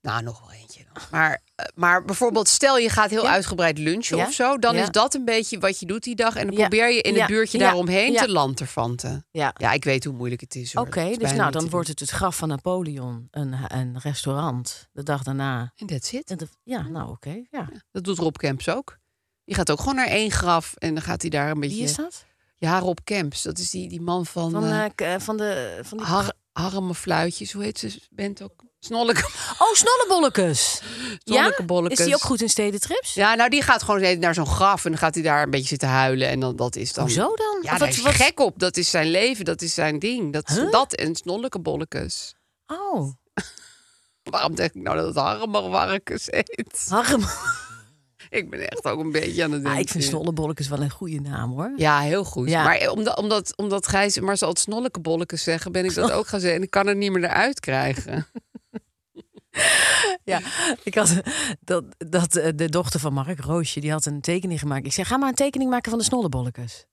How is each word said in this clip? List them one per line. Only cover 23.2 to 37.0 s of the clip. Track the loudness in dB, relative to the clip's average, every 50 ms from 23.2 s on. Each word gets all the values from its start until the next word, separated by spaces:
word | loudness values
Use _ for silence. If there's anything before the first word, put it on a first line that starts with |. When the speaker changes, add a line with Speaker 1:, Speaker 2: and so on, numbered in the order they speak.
| -2 -2 -4 -6 -8
Speaker 1:
Dat | -6 -6 -6
is | -6 -6
die, | -6 -6 -8 -8
die | -10 -8
man | -4 -2 -2 -2 -2
van, | -4 -4 -4 -2 -2
Speaker 2:
Van, | 0 0 0
Speaker 1:
eh, | 0 2 0 0
Speaker 2:
eh, | -2 -2
k-, | -4
eh, | -2 -2 -2 -2
van | -2 -4 -4
de, | -2 -2 -2 -2 -4 -4 -6 -8 -10 -12
van | -12 -10 -8
die | -2
Speaker 1:
Har-, | 0 2 2 2 0 -4 _ _ _ _
Harme | -4 -4 -2 -2 -2 -2 -2 -4
Fluitjes. | -6 -2 0 0 0 0 0 -4 -6 -12 -10 -8
Hoe | -8 -8
heet | -8 -8 -8
ze | -8 -10 -10 -12 _ _
bent | _ -8 -8 -8 -8 -10 -14
ook? | -18 _ _ -20 _ _ _
Snolleke. | -12 -6 -2 0 2 4 4 2 2 -2 -4 -8 -8 -8 2 4
Speaker 2:
Oh, | 4 6 6
Snollebollekes. | 6 6 6 6 6 6 4 6 4 4 4 4 2 2 2 2 2 2 0 0 -4 -8
Ja? | -12 -12 -10 -10 -10 -10 -12 _
Speaker 1:
Snollekebollekes. | 2 4 4 6 4 4 0 -2 0 0 2 2 2 2 2
Speaker 2:
Is | 4
die | 4 4
ook | 2
goed | 2 0 0 0 2
in | 0
stedentrips? | 2 2 2 0 0 -2 -4 -2 -2 -4 -4 -4 0
Speaker 1:
Ja, | 2 4 4 6
nou, | 4 4 4
die | 4 2 4
gaat | 4 4 4 4
gewoon | 2 2 4 4 4 4 4
naar | 4 2 4
zo'n | 2 2
graf | 0 2 4 6 4 4 4 0
en | -2
dan | 0 2
gaat | 2 0 0
hij | 2 2
daar | 2 4 4 4
een | 2
beetje | 0 -2 0 -2
zitten | -4 -2 0 2
huilen. | 4 4 4 4 4 2 2 0
En | 0 0
dan, | -2 -2 -2
dat | -2 -2 -4 -2
is | -4 -6 -6 -4
dan | -2